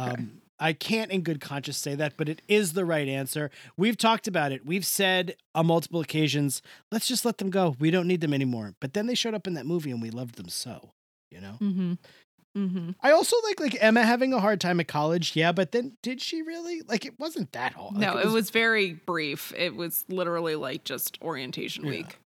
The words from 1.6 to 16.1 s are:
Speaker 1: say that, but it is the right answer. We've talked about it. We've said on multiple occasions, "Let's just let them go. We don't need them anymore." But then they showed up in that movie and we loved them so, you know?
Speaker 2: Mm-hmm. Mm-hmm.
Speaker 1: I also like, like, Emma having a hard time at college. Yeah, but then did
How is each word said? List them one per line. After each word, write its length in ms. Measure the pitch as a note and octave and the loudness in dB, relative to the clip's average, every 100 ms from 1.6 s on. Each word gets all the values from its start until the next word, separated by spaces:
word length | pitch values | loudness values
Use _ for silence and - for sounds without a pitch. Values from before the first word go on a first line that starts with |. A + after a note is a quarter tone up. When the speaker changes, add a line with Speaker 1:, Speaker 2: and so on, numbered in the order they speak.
| C3+ C3+ | -6 -6
Speaker 1:
say 180 | D3+ C#3+ | -4 -2
that, 180 | D3+ - | -2 -2
but 140 | D3+ | -4
it 140 | D#3+ - | -4 2
is 260 | G#3 F#3+ | 2 4
the 120 | E3+ E3+ | 0 0
right 220 | D#3+ C#3 | 0 0
answer. 420 | C3+ C3+ D#3 D3 - - - | -2 -4 -4 -6 -8 -12 0
We've 220 | G#3+ A#3 | 0 4
talked 300 | A3 A3+ A3 | 4 2 0
about 240 | F3+ C#3+ | 0 0
it. 160 | C3+ C3+ | -2 -2
We've 180 | F#3+ E3 | -2 0
said 500 | - F#3+ F#3 F3 - _ D#3+ | 2 4 4 0 -6 _ 2
on 100 | E3 | 4
multiple 340 | E3 - E3+ | 4 2 -2
occasions, 600 | D3+ D#3 D3+ C#3+ C#3+ - - - _ | -2 2 2 2 0 -2 -8 -20 _
"Let's 160 | A3 - | -4 -2
just 180 | B3 A#3+ | 0 0
let 140 | - | -2
them 100 | G3 | 0
go. 260 | F#3+ F3+ B2+ | 2 2 2
We 100 | D#3+ | 2
don't 180 | F#3 F3 | 4 2
need 140 | F3+ | 2
them 140 | D#3 C#3 | 2 2
anymore." 400 | C3 A#2+ G#2 - | 2 0 -6 -8
But 140 | C3+ | -4
then 140 | G3+ A#3 | -2 0
they 80 | A#3+ | 0
showed 180 | A#3 | -2
up 140 | G#3+ G3 | -4 -4
in 80 | E3 | -4
that 100 | B2+ | -2
movie 240 | F3 D3 | -2 -2
and 100 | A#2+ | -4
we 120 | A2+ | -4
loved 240 | A#2 B2+ A2+ | -6 -8 -10
them 140 | E2+ | -10
so, 420 | - B2 G2 - _ _ _ _ | -8 -8 -12 -16 _ _ _ _
you 100 | F3 | -16
know? 160 | G3 A3 | -14 -4
Speaker 2:
Mm-hmm. 340 | G3+ F#3 F3+ F3 - - _ _ _ G3+ | -2 0 -2 -4 -8 -20 _ _ _ -4
Mm-hmm. 340 | F#3+ F3+ E3+ F#3 | -2 -2 -6 0
Speaker 1:
I 80 | C4 | 6
also 240 | D#4+ - A#4 | 6 6 2
like, 160 | A4 G4 | 0 0
like, 180 | D4 B3 | -2 4
Emma 220 | G#3+ A3+ | 6 8
having 300 | A3+ A#3+ C4 | 6 4 2
a 60 | B3+ | 2
hard 200 | G3+ G3 | 2 2
time 200 | F3 F3 | 2 0
at 80 | E3 | 0
college. 480 | D3+ D3+ F3 D#3+ D#3 | 0 2 2 0 2
Yeah, 160 | E3 | 4
but 220 | F3 F3+ | 4 0
then 220 | A#3+ B3+ - | 0 -2 -6
did 180 | A#3 | -8